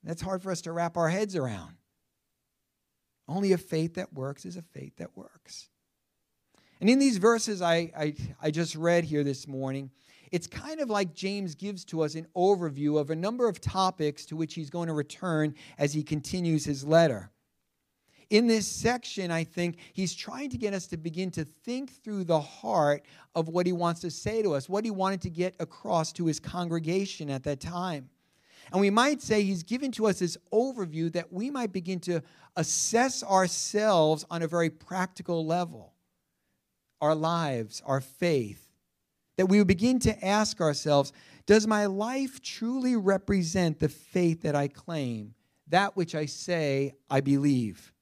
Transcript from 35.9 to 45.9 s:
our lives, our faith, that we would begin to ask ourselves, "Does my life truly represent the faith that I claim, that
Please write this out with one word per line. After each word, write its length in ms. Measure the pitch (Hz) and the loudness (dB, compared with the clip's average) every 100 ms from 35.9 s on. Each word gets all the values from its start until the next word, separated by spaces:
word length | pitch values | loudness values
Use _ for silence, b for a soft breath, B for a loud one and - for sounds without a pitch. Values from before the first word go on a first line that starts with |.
| _ _ _ _ _ _ _ _ _ _ _ | _ _ _ _ _ _ _ _ _ _ _
our 120 | 151 | 2
lives, 720 | 156 160 170 156 127 110 - - | 2 0 0 -2 -2 -6 -10 -2
our 160 | 135 | -2
faith, 680 | 131 - 175 147 107 98 _ _ _ _ _ _ _ - | -2 -2 0 0 -2 -10 _ _ _ _ _ _ _ 0
that 80 | 190 | 6
we 120 | 202 | 6
would 80 | 196 | 6
begin 320 | 185 233 254 | 4 4 4
to 260 | 226 214 185 | 2 0 0
ask 340 | 208 214 - | 2 0 0
ourselves, 540 | 160 143 156 143 139 B B B - | 0 0 4 4 4 B B B 6
"Does 220 | 214 214 | 6 6
my 180 | 214 208 | 2 0
life 560 | 190 220 262 269 - | 0 -4 -2 -4 -8
truly 540 | - - 226 262 254 240 | -14 -6 -4 0 2 2
represent 840 | 190 190 190 196 165 185 170 151 | 2 2 2 0 2 2 2 2
the 120 | 151 | -2
faith 520 | - - 185 175 165 | -4 -6 2 2 2
that 140 | 165 147 | 0 0
I 140 | 143 | 0
claim, 640 | - - 165 131 113 104 - _ _ _ | -4 -10 -6 -4 -6 -10 -18 _ _ _
that 280 | 170 202 | 2 2